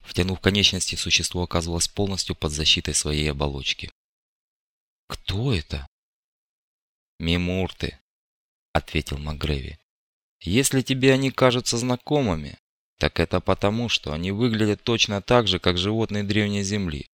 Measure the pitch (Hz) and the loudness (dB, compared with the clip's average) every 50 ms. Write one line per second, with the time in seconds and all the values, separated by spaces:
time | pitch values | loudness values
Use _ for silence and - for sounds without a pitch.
0 | - - - - 90 92 95 - - 92 98 104 98 - - 92 - - - - | -18 -6 -2 -2 0 0 -2 0 0 2 2 4 2 2 2 0 -4 -4 -4 -6
1 | - 95 - - 87 - - 90 87 - - 87 82 85 85 82 - - - - | -2 0 0 0 0 0 -2 -4 -4 0 -2 -2 -2 0 -2 -2 -2 -2 -2 -2
2 | 101 98 98 92 - - 92 - - 78 76 73 76 - - 87 - - 76 - | -2 -2 -2 -6 -4 -6 -4 -4 -4 -4 -2 0 2 2 2 2 0 -2 -2 -2
3 | - 76 76 76 76 76 73 69 73 71 69 69 65 - - - - 73 - _ | -2 0 0 0 0 0 0 0 -2 -2 -2 -4 -4 -4 -6 -6 -8 -14 -14 _
4 | _ _ _ _ _ _ _ _ _ _ _ _ _ _ _ _ _ _ _ _ | _ _ _ _ _ _ _ _ _ _ _ _ _ _ _ _ _ _ _ _
5 | _ _ - - - - 92 98 120 143 120 85 76 _ - 73 69 - _ _ | _ _ -14 -10 -6 -6 -4 -2 0 0 0 0 -2 _ -8 -8 -8 -12 _ _
6 | _ _ _ _ _ _ _ _ _ _ _ _ _ _ _ _ _ _ _ _ | _ _ _ _ _ _ _ _ _ _ _ _ _ _ _ _ _ _ _ _
7 | _ _ _ _ 82 82 85 87 87 87 92 95 92 - - - - 67 - - | _ _ _ _ -2 0 0 0 0 0 0 -2 -2 -4 -4 -8 -8 -8 -8 -12
8 | _ _ _ _ _ _ _ _ _ _ _ _ _ _ _ 85 - - - 78 | _ _ _ _ _ _ _ _ _ _ _ _ _ _ _ 0 0 2 -2 -2
9 | 71 - 73 71 73 76 76 - 76 76 73 67 65 69 73 _ _ _ _ _ | -2 -2 -6 -6 -6 -6 -6 -4 -2 -2 -2 -2 -4 -8 -14 _ _ _ _ _
10 | _ _ _ _ _ _ _ _ - 80 92 127 135 - - 131 123 - 135 131 | _ _ _ _ _ _ _ _ -4 2 2 2 2 4 2 0 0 0 -2 4
11 | 127 135 131 131 135 135 - - 135 127 117 123 113 - - 117 117 127 127 123 | 4 4 4 4 2 0 2 4 4 4 4 2 0 -2 -2 -2 0 0 -2 -2
12 | _ - 147 147 135 104 85 78 73 69 - - _ _ _ _ _ _ _ _ | _ 0 0 2 2 2 0 0 -4 -8 -12 -16 _ _ _ _ _ _ _ _
13 | - 71 _ - 85 - - 90 - - 95 - - 101 107 113 120 110 - - | -2 0 _ 0 0 2 0 0 2 0 0 2 2 0 0 0 -2 -2 -2 -4
14 | - 76 73 80 85 95 98 104 123 123 110 107 110 104 101 - _ - 117 110 | -2 -4 -6 -4 -4 -4 0 0 0 2 2 2 2 2 0 0 _ 0 2 2
15 | - - 104 101 - - 123 123 113 101 92 87 - 90 90 87 90 101 110 113 | 2 0 0 -4 2 4 4 4 4 4 0 2 2 0 0 2 0 0 0 0
16 | 110 - 104 104 104 98 104 107 104 101 104 101 101 95 104 104 98 87 76 67 | 0 -2 -2 -4 -2 0 2 2 2 2 0 -2 -2 -2 -2 -2 -2 -2 -4 -6
17 | - _ | -10 _